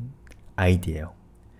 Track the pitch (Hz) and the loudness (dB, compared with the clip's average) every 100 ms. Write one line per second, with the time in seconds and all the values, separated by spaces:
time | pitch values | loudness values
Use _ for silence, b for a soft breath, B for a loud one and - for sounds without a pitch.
0 | 123 - - - - - 90 90 90 78 | -12 -16 -20 -20 -14 0 4 4 2 -6
1 | 80 - - - - b | -8 -14 -20 -20 -20 b